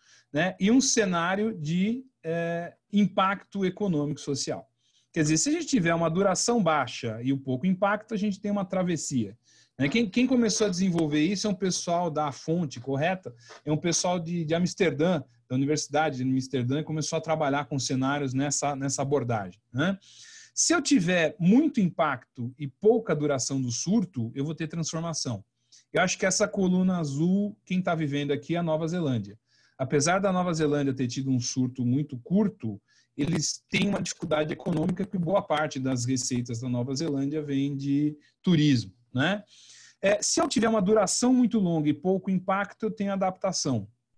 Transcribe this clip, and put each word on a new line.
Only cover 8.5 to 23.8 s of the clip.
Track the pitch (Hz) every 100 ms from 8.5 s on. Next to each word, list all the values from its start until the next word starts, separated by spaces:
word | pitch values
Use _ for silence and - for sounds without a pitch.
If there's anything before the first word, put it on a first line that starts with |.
uma | 202
travessia. | 190 190 180 160 - 131 101 104 _ _ _ -
Né? | 143
Quem, | 226 220
quem | 240 254
começou | 254 226 - 208
a |
desenvolver | 175 190 170 156 151
isso | 156 196 214
é |
um |
pessoal | 185 190 175 - 170 175
da | 151 151
Fonte | 127 - 170 151 -
Correta, | 135 135 165 185 - - - -
é | 147
um | 151
pessoal | 170 160 180 180
de, | 165 175
de | 151
Amsterdã, | 165 175 - 175 135 170 165 - _ -
da |
Universidade | 131 139 151 - 143 156 127
de |
Amsterdã, | 131 131 127 135 120 143
que |
começou | 151 156 - 160
a |
trabalhar | 165 156 143 139 143
com | 143
cenários | - 131 131 143 139
nessa, | 131 143 - 143
nessa | 139 135 135
abordagem, | 139 143 120 110 92 - _
né? | 123 185 196 - - - - -
Se | - -
eu | 330
tiver | - 269 170 180 156 -
muito | 170 240 320 -
impacto | 180 - 156 127 - - 120 123
e | 143
pouca | - 208 240 220
duração | 151 147 135 - 139
do | 127
surto, | 120